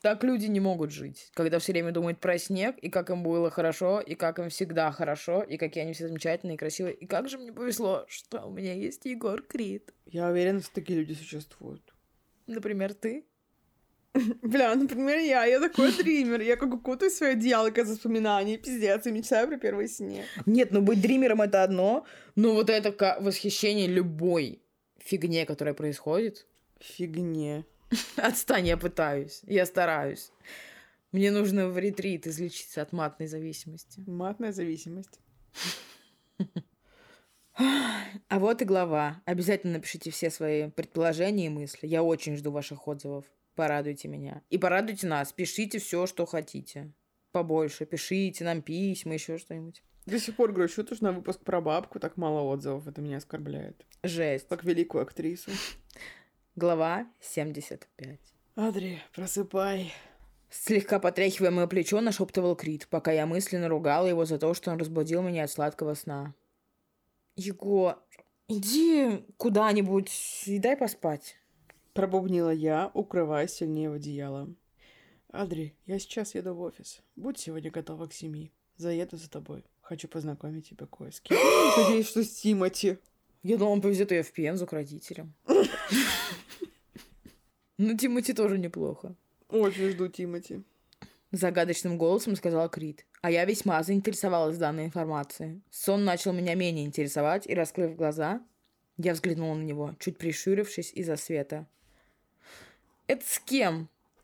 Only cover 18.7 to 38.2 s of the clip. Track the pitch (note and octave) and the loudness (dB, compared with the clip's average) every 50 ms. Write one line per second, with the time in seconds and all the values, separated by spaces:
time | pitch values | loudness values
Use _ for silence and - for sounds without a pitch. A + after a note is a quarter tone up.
18.7 | B3+ A#3 G#3+ G3 G3 G#3+ - B3 A3 G#3+ A3 - B3+ A3 A#3+ D#4 D4+ B3 - G3+ | -2 2 2 4 4 2 2 -2 -2 -2 0 4 4 4 4 4 0 -2 -2 -2
19.7 | G3+ G3+ G#3+ A#3 - - G3+ G3 G3 G3 G#3 - - G#3 - G3+ A3 B3+ B3 - | 0 -2 -2 -4 -6 -8 -8 -8 -8 -8 -10 -10 -10 -2 2 6 6 6 6 6
20.7 | F#3+ G3+ G3 G3+ A#3 G3 F#3 A3 C4 C4 C4 A#3 A3 G#3+ G#3 G3+ G3+ F#3+ F#3+ F#3 | 6 6 6 6 6 6 6 6 6 6 6 6 6 4 4 6 6 6 6 6
21.7 | F#3+ F3+ F#3 G3+ A#3 D#4 - - - - - - - G3+ A3 A3+ A3 G#3+ G#3+ A3 | 6 4 4 4 4 2 -2 -6 -14 -20 -20 -2 2 4 6 6 6 6 4 4
22.7 | A3 G#3+ G#3 G#3 G3+ - G3+ F#3+ - - G3 G3 F#3+ - - G#3 - - - G#3 | 4 4 2 0 2 4 4 4 4 2 0 0 0 0 -2 -2 0 0 2 2
23.7 | G#3 G#3 F#3+ F3+ F3+ F3+ F3+ E3+ D#3 D#3 E3+ F3+ E3+ E3 C#3 - - - _ _ | 2 2 2 2 4 2 2 2 0 0 0 2 2 2 0 -2 -6 -10 _ _
24.7 | _ _ _ _ _ - - - G3 F3 E3 E3+ E3 E3 D#3+ - D3+ - D3 D3 | _ _ _ _ _ -18 -6 -4 -2 -2 0 0 0 0 0 -2 -2 -2 -2 -2
25.7 | C#3+ - D3+ D3+ C#3+ - - D3+ D#3+ G3 A#3 G#3+ G3+ - - _ _ _ _ _ | -2 -2 -4 -4 -4 -4 -2 0 0 2 0 0 -4 -8 -14 _ _ _ _ _
26.7 | _ - - - - - F3+ E3 D#3 F3 F3 E3+ D#3+ D#3 D3+ D3 D3 D3+ D#3+ - | _ -20 -20 -14 -10 -8 -6 -6 -4 -4 -2 -2 -2 -2 -2 -4 -4 -6 -8 -12
27.7 | _ _ _ - A#3 A3 - - - - G#3 A#3 - - - - - G3 F3+ E3+ | _ _ _ -4 -2 -2 -2 -2 0 2 4 4 4 2 2 2 2 4 4 4
28.7 | E3+ D#3+ - F3 - - D#3+ D3 C#3+ C#3 C#3+ D3 - - - - G3+ F#3 F3+ F3+ | 2 2 0 0 0 2 2 2 2 0 -2 -6 -10 -14 -4 0 2 2 2 2
29.7 | - F#3 F3 E3+ D#3+ D3 C#3+ C#3 - - - - _ _ - - - - - - | 2 2 4 4 2 0 0 -2 -4 -6 -12 -16 _ _ -20 -20 -18 -18 -18 -20
30.7 | - - - _ _ _ _ _ - F#3+ G3 G3+ G3+ G#3 G#3 G3 G3 G3 F#3 F#3 | -20 -20 -20 _ _ _ _ _ 0 2 4 4 4 4 2 2 2 2 2 0
31.7 | F3+ F3+ F#3+ G3+ G3 G3 F#3 G3 F3+ D#3+ - E3 D#3 D#3 F3 E3 - - - - | 0 0 0 0 0 -2 -2 -2 -2 -4 -4 -6 -6 -4 -6 -6 -6 -10 -14 -10
32.7 | - D#3 D3+ - - E3+ D#3 D3 - - D#3+ D#3 D#3 D#3 D#3+ D#3+ D3+ - - D#3+ | -8 -8 -6 -4 -2 -2 -2 -2 -4 -6 -8 -8 -8 -8 -8 -8 -10 -12 -12 -14
33.7 | D#3+ E3 - - - G3 F#3+ G3 F3 F3 F3+ F#3+ G#3 - A#3 G#3+ F#3+ F#3+ E3+ E3 | -16 -16 -18 -20 -20 -16 -12 -8 -6 -4 -4 -4 -4 -4 -4 -4 -4 -4 -4 -4
34.7 | D#3+ D#3+ - D#3+ E3+ F#3+ G3 - - - _ _ _ _ _ _ - - - F3 | -6 -6 -8 -12 -12 -12 -14 -16 -20 -20 _ _ _ _ _ _ -12 -10 -8 -8
35.7 | - - - - - - _ _ _ _ _ _ _ - F#3+ - - E3+ - _ | -8 -10 -14 -18 -20 -20 _ _ _ _ _ _ _ -8 -8 -6 -8 -10 -12 _
36.7 | _ _ _ _ _ _ - - - _ _ _ _ _ _ _ - - C4 C4+ | _ _ _ _ _ _ -20 -20 -20 _ _ _ _ _ _ _ -2 0 2 2
37.7 | C#4 C#4+ C4 A3+ G#3+ G#3 G3+ G3+ G3 G3+ | 2 2 0 -2 -4 -6 -8 -10 -14 -14